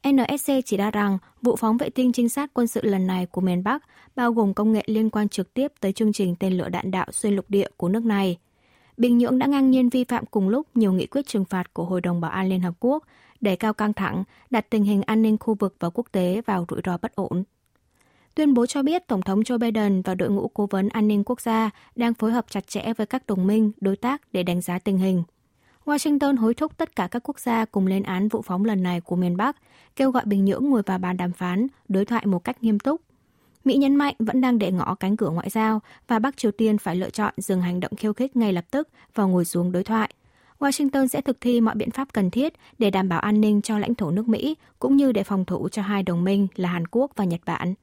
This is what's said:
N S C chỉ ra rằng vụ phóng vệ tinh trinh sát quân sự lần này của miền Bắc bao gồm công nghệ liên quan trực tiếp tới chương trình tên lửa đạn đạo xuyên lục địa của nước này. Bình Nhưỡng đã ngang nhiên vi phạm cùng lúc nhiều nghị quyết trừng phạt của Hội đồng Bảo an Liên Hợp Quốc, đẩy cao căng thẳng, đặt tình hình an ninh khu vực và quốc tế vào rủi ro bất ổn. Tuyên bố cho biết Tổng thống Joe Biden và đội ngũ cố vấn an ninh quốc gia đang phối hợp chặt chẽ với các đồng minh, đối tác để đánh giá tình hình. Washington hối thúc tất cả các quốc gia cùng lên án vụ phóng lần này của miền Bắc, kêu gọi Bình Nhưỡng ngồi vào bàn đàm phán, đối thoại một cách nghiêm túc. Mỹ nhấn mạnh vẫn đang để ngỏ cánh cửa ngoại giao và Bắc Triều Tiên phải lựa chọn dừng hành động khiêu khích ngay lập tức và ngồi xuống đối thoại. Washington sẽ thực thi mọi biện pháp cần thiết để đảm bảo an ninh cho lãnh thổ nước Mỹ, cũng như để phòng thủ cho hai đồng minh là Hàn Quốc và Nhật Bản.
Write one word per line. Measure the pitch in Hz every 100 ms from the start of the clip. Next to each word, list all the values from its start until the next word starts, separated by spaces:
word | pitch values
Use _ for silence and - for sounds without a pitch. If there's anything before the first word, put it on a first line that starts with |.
| 277
N | 277 240 285
S | -
C | 269 247
chỉ | 196
ra | 202
rằng | 208 202 190 _ _
vụ | 240 226
phóng | 220 233
vệ | 269
tinh | - 254
trinh | 240 233
sát | 277 294
quân | - 233
sự | 220
lần | 226 196 185
này | 185 180
của | -
miền | 185 180
Bắc | 196 285 _ - - -
bao | 240
gồm | 233 202
công | 190 214
nghệ | 214 -
liên | 214 220
quan | 214 208
trực | - 185
tiếp | - 285 _
tới | 196
chương | 196 220
trình | 208 190 175
tên | 190 185
lửa | -
đạn | 175 -
đạo | 185 -
xuyên | - 214 196
lục | -
địa | 202 - _
của | 175
nước | 214 233
này. | 202 190 170 _ _ _ _ _ -
Bình | 247 240
Nhưỡng | 240 254
đã | 269
ngang | 285 262
nhiên | 262 247
vi | 254
phạm | 247 240 -
cùng | 220 190
lúc | 240 311 240
nhiều | 208
nghị | 185 -
quyết | 277 285
trừng | 214 185
phạt | 185 175
của | -
Hội | 170 185
đồng | 175 175
Bảo | 165
an | - 190
Liên | 185
Hợp | 180 170
Quốc, | 240 302 _ _ _ _
đẩy | 214 185
cao | 220
căng | 214 214
thẳng, | 208 190 175 196 _ _
đặt | 226 -
tình | 220
hình | 202 202
an | - 220
ninh | 220 214
khu | -
vực | 208 196 _
và | 170
quốc | 175 240
tế | 196 180 196 233
vào | 190 170
rủi | - -
ro | 175
bất | - -
ổn. | 185 175 190 _ _ _ _ _ _ _ _ -
Tuyên | 302
bố | 247 240
cho | 294
biết | 277 349 -
Tổng | 202
thống | 185 190
Joe | 220 240
Biden | 233 220 208 190
và | 190 190
đội | 185
ngũ | 202 -
cố | - 202
vấn | 196 196
an | 233 214
ninh | 208
quốc | 202 247
gia | 233 226 220 - - -
đang | 233
phối | 233 220
hợp | 240 -
chặt | 202 -
chẽ | 214 - 226
với | 214
các | 262 -
đồng | 190 185
minh, | 214 214 -
đối | 196 196
tác | 240 285 _
để | 190
đánh | 180 175
giá | 175 180
tình | - 190
hình. | 190 185 170 _ _ _ _ _ -
Washington | 294 311 285 285 269
hối | 220
thúc | 240 311 -
tất | 320 -
cả | 180
các | 240
quốc | - 277
gia | - 233 220
cùng | 202 190
lên | 190
án | 190 185 208
vụ | 220
phóng | 214 180 214
lần | 196
này | 180 175
của | - 175
miền | 180 180
Bắc, | 247 294 _ _ _ -
kêu | 269
gọi | 254 208
Bình | 202 196
Nhưỡng | - 285
ngồi | 247 202
vào | 185
bàn | 185 185
đàm | 180
phán, | 180 180 185 262 _ -
đối | 190 202
thoại | 233 202
một | 180
cách | - 254
nghiêm | 226 208
túc. | 262 320 _ _ _ _ _ _
Mỹ | 269 277
nhấn | 277 285
mạnh | 285 -
vẫn | 220 254
đang | 254 233
để | 185
ngỏ | 180 - 185
cánh | 190 214
cửa | 185
ngoại | 165 -
giao | 226 220 220 - - -
và | 226
Bắc | 254 -
Triều | 220
Tiên | 208 220 214
phải | 190 175
lựa | 185
chọn | - 214 -
dừng | - 185
hành | 175 180
động | 185 202
khiêu | 214
khích | 208 262 254
ngay | 214
lập | 180 170
tức | 269 311 _ _ -
và |
ngồi | 196 185 175
xuống | 175 180
đối | 180
thoại. | 202 220 214 - _ _ _ _
Washington | 277 277 285 277 262
sẽ | 285
thực | 285 240
thi | 240 240
mọi | 220 214
biện | 214
pháp | 226 269
cần | 233 185
thiết | 226 302 - - _
để | 214
đảm | 190 190
bảo | 165
an | 208 214
ninh | 214 208
cho | 208 214
lãnh | 202 240
thổ | 170
nước | 175 233
Mỹ, | 220 277 311 _ _
cũng | 254 277
như | 277
để | 214
phòng | 196 196 180
thủ | 180 185
cho | -
hai | 196 202
đồng | 185 170
minh | 185 196 196 -
là | 180
Hàn | 175 165
Quốc | 233 277 -
và | 190
Nhật | 170 -
Bản. | 170 175 190